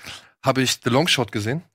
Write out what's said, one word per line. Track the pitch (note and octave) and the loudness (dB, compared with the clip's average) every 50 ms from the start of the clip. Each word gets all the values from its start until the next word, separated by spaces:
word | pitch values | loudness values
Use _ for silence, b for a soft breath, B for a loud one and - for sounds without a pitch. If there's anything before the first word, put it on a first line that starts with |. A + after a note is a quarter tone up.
| B B B B B B B _ - | B B B B B B B _ -2
hab | C3+ B2+ C3 | 0 2 2
ich | C3 A#2+ - - - | 2 0 0 -2 0
The | A#2+ | 0
Long | A#2 C3 E3 | 2 2 2
Shot | F3 - - A#2+ - | 2 0 0 -2 -2
gesehen, | - A2+ G#2 A2 C3 E3 - _ _ | -4 -6 -4 -4 -6 -6 -8 _ _